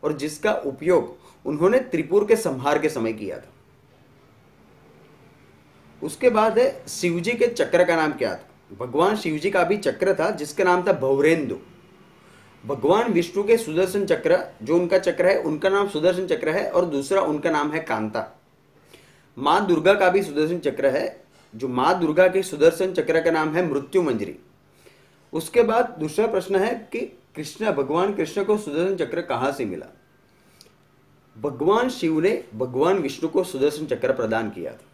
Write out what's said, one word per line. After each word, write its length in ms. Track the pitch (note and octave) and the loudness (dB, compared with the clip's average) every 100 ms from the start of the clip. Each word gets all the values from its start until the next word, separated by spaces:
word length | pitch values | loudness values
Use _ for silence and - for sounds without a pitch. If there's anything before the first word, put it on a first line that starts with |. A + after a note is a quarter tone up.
और 100 | D3+ | -4
जिसका 400 | D3+ D3 D3+ G#3+ | -4 -6 -4 -2
उपयोग 640 | A3 C#3 C#3 D#3 F3 A#2+ - - _ - | -2 -4 -6 2 2 0 -12 -20 _ -8
उन्होंने 320 | D3+ F3+ B3 | 0 2 2
त्रिपुर 460 | B3+ E3 - F#3+ | 0 -6 0 0
के 120 | G#3 A3 | 4 2
संहार 420 | F3 C3 C#3 D3+ | 2 -2 0 0
के 100 | D3+ | 0
समय 240 | C3 A2+ | -2 -4
किया 260 | A2 G2+ D2 | -4 -8 -12
था। 140 | - - _ _ _ _ _ _ _ _ _ _ _ _ _ - - _ - _ _ _ _ _ - - | -16 -20 _ _ _ _ _ _ _ _ _ _ _ _ _ -20 -20 _ -20 _ _ _ _ _ -20 -12
उसके 280 | - - B3 | -12 0 2
बाद 280 | G#3+ A3 G#3 | 4 4 4
है 240 | B3+ - - | 2 0 -12
शिव 320 | - F3+ E3+ | -4 -2 -2
जी 120 | F3 | -2
के 140 | A#3+ F#3+ | 0 0
चक्र 380 | - - F3 | 2 0 4
का 120 | F3 E3 | 4 2
नाम 160 | D#3 | 0
क्या 220 | C#3+ A#2 | -2 -4
था? 120 | F2+ - _ _ - | -4 -12 _ _ -12
भगवान 380 | B2+ C3+ F3+ G#3 | -6 0 2 2
शिव 220 | F3 D#3 | -4 -4
जी 120 | F3 | -2
का 140 | G3 | 0
भी 120 | F3 G#3 | 0 0
चक्र 380 | - - F#3 | -2 -2 0
था, 160 | F#3 E3+ | 0 0
जिसका 340 | A3 D3 - | -2 -8 0
नाम 220 | F#3 F3+ F#3 | 2 2 2
था 60 | |
भौरेंदु। 640 | D#3+ C3+ C#3 D3 E3 C3 F#2 - - - - - _ - - - - A2 | 0 2 2 4 2 0 -8 -12 -20 -20 -20 -20 _ -20 -20 -20 -20 -10
भगवान 460 | - C#3 G3 A#3+ | -2 2 4 4
विष्णु 320 | E3+ E3+ G3 | 0 0 -4
के 120 | G3+ A3+ | 2 2
सुदर्शन 500 | F#3 D#3 F#3 G3+ F#3+ | 2 -2 0 0 0
चक्र, 320 | D#3+ D#3 F3+ - - | 0 2 2 0 -12
जो 140 | A2 E3+ | 0 0
उनका 220 | F3 F#3 | 2 2
चक्र 280 | F3+ - F3 | 2 2 2
है, 160 | G3 | 2
उनका 260 | D#3+ D3+ F#3 | 0 -2 0
नाम 200 | G3 G3+ | 0 0
सुदर्शन 380 | D#3+ E3+ F3+ F3+ | 2 0 0 -2
चक्र 220 | D#3 D#3 | -2 -2
है, 220 | E3+ - | -2 0
और 140 | F3 | 0
दूसरा 360 | F3 C#3+ C#3 G3 | 0 -2 0 0
उनका 300 | D#3 D3+ D#3+ | 0 -2 -2
नाम 220 | D3+ D3 | -2 -2
है 80 | D#3 | -4
कांता। 600 | D#3 A2 G#2+ A2 - - _ _ _ _ _ - _ _ _ - | -4 -4 -4 -6 -8 -14 _ _ _ _ _ -20 _ _ _ -6
माँ 280 | C#3+ F3 G3+ | 0 0 2
दुर्गा 280 | E3 D#3 | 2 4
का 160 | G3+ F#3 | 4 4
भी 120 | F#3 | 2
सुदर्शन 360 | D#3+ C#3+ D#3 F3 | 0 -2 -2 0
चक्र 280 | D3+ C3+ C3+ | -4 0 0
है, 380 | C3+ A#3 - _ _ _ | 0 -4 -8 _ _ _
जो 140 | A2 C3 | -10 -6
माँ 320 | B2 C#3 F#3 | 0 2 2
दुर्गा 280 | D#3+ D#3 F#3 | 0 4 4
के 140 | F#3 | 4
सुदर्शन 500 | F#3+ D3 D#3 E3 F#3+ | -2 4 4 4 -2
चक्र 280 | F3+ D#3 D#3+ | 0 0 2
का 100 | D#3+ | 2
नाम 240 | D#3+ D#3 | 2 0
है 180 | D#3 F3 | 0 0
मृत्यु 300 | C#3 C#3 F#3+ | -2 0 0
मंजरी। 340 | D#3+ A#2 F#2+ - _ _ _ _ - _ _ _ _ | 0 -2 -4 -10 _ _ _ _ -20 _ _ _ _
उसके 300 | D#3+ D#3+ A#3 | -8 0 2
बाद 340 | A3 A3+ B3 - | 4 2 0 -4
दूसरा 280 | D#3 D#3 A3 | -6 0 0
प्रश्न 300 | G3+ F3+ G3 | 0 0 0
है 320 | G#3+ B3 - | 0 -4 -8
कि 80 | A#3 - - _ - | -8 -8 -12 _ -14
कृष्ण, 360 | D3+ - G#3+ | -12 -6 -4
भगवान 420 | D3 C3+ D#3+ G3 | -2 -2 0 0
कृष्ण 300 | G#3 D#3+ - | -2 -4 -4
को 140 | G3+ G#3 | 0 -2
सुदर्शन 380 | D#3+ C#3+ F#3 F#3 | 0 -2 -2 -2
चक्र 260 | D#3 E3+ | -4 -4
कहाँ 300 | - A#2+ C3 | -4 -2 -2
से 120 | C#3 | -2
मिला? 220 | A2+ E2+ - - _ _ _ _ _ _ - _ _ _ _ _ _ A2+ | -6 -6 -12 -20 _ _ _ _ _ _ -20 _ _ _ _ _ _ -8
भगवान 520 | C#3+ B2+ D#3 G#3+ B3 | -8 -2 2 2 2
शिव 320 | B3 E3 D#3 | -2 0 2
ने 240 | F3+ A#3 - | 2 0 -6
भगवान 440 | A2 B2+ B2 D#3+ G3 | -6 -4 0 2 2
विष्णु 320 | C#3 - D#3+ | -2 -4 -2
को 140 | G3 | -2
सुदर्शन 420 | F3+ C3+ D3 D3 D#3 | -2 0 -2 -2 -6
चक्र 260 | A#2+ B2+ | -4 -2
प्रदान 380 | C3+ A2+ A2 A2 | 0 0 -2 -4
किया 220 | - D2+ | -8 -12
था। 140 | A1+ - | -12 -20